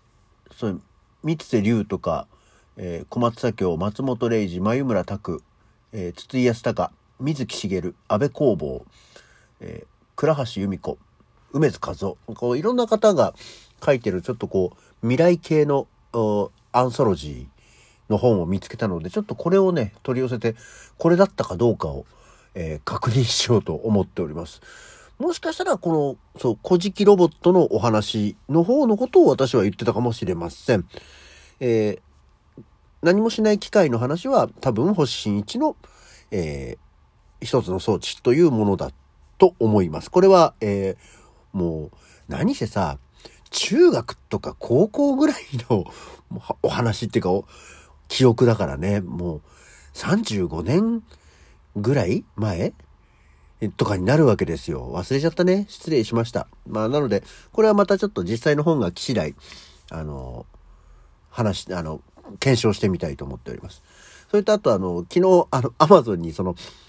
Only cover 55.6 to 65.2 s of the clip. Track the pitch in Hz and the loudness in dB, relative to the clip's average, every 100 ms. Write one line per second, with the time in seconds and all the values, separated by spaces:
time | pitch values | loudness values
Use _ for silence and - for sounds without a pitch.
55.6 | 202 - - 151 113 117 117 - - - | -2 -10 -2 -2 0 -2 -2 -6 -8 -16
56.6 | - 110 110 143 139 101 - - - - | -10 -4 -2 -2 0 -2 -4 -20 -8 2
57.6 | 220 208 196 196 208 - 87 117 156 147 | 4 4 4 2 0 -4 -4 -2 0 2
58.6 | 151 151 90 87 - 110 78 - - - | 2 0 0 -4 -4 -4 -4 -8 -20 -20
59.6 | - - - - 78 69 64 62 - - | -20 -20 -14 -12 -10 -10 -12 -14 -18 -20
60.6 | - - _ - - _ _ - 110 95 | -20 -20 _ -20 -20 _ _ -4 -2 -4
61.6 | - 92 110 78 - _ - 98 139 120 | -8 -8 -8 -10 -14 _ -20 -4 0 2
62.6 | 110 101 104 87 80 69 69 65 - 60 | 2 0 -2 -2 -6 -8 -12 -12 -14 -16
63.6 | - - _ _ - - _ 208 202 208 | -16 -20 _ _ -20 -20 _ 0 2 0
64.6 | 143 101 95 87 87 175 | 2 0 0 -4 -2 2